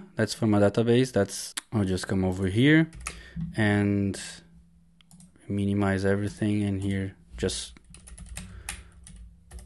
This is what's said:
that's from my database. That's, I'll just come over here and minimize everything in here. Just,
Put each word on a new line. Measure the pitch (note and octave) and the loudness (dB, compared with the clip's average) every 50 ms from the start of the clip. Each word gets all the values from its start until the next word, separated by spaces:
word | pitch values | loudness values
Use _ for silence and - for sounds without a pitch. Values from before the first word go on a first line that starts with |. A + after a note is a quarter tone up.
| - - - | 0 -8 -2
that's | - A2 - - | -2 -2 -2 0
from | - A#2 A2 | 0 2 2
my | G#2 G#2 | 6 6
database. | G2+ G2+ G2 A#2+ A2+ A#2+ A#2 B2 C3 C3 | 6 4 4 2 2 4 4 4 4 2
That's, | - G2+ G2 - - - - - - - - _ | 2 0 0 0 -2 -10 -10 -10 -12 -12 -12 _
I'll | - G#2+ G2 | 0 0 0
just | F#2+ F#2 F2+ - | 2 0 -2 -2
come | - G2+ F#2+ F#2 | -2 0 0 0
over | F#2 F#2 F#2 F#2+ | 0 0 0 -2
here | F#2 F#2+ A2+ C3 D3 D#3 D#3+ E3 E3 - - - - - - - - - - - - - | 0 2 4 6 6 6 6 4 2 -4 -12 -14 -14 -14 -14 -18 -14 -10 -10 -10 -6 -2
and | - G#2+ G#2 G#2 G#2 G2+ G2+ G2+ G2+ G2 G2 F#2 - - - - - - - - - - _ _ _ _ _ _ _ _ _ - - - - _ - - - | 0 2 4 4 4 4 2 2 2 0 0 -2 -6 -10 -14 -16 -18 -20 -20 -20 -20 -20 _ _ _ _ _ _ _ _ _ -20 -20 -20 -20 _ -20 -10 -6
minimize | G2+ G2+ G2+ G2+ G2+ G2+ G2+ G2 G2 F#2+ G2 | -4 -2 0 0 0 2 2 0 0 0 2
everything | G2 G2+ G2+ G#2 G2+ - - G#2+ G#2 G#2 G#2 | 2 2 0 -2 -6 -4 -2 -2 0 0 0
in | G#2 G2+ G2 F#2+ | 0 -2 -2 -2
here. | G2 G2 G2 G2 G2 G2 - - - - - | -2 -2 -2 -2 -4 -6 -8 -14 -20 -20 -8
Just, | - - F#2 - - - - - - _ - - - - - - - - - - - - - - - - - - - - - - - - - - - - - - - - - - - - | -4 -4 -4 -4 -4 -10 -12 -16 -20 _ -20 -20 -20 -20 -20 -20 -18 -18 -14 -14 -14 -14 -14 -16 -16 -16 -16 -16 -16 -18 -20 -20 -20 -20 -20 -20 -20 -20 -20 -20 -20 -20 -20 -20 -20 -20